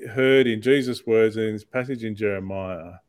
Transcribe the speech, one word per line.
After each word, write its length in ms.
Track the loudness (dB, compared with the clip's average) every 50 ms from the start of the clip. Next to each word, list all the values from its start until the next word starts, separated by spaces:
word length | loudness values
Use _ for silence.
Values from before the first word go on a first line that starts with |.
| -12 -8
heard 380 | -2 0 4 4 6 6 6 4
in 140 | 2 0
Jesus' 440 | 2 2 2 2 2 -2 -6 -6 -2
words 300 | 2 4 4 4 4 2
in 160 | -2 -4 -4
this 140 | -4 -6 -10
passage 400 | _ -6 -6 -6 -4 -8 -8 -8
in 100 | -8 -6
Jeremiah 800 | -4 -2 -2 -2 -2 -6 -8 -8 -8 -6 -8 -8 -10 -12 -14 -18 -20 _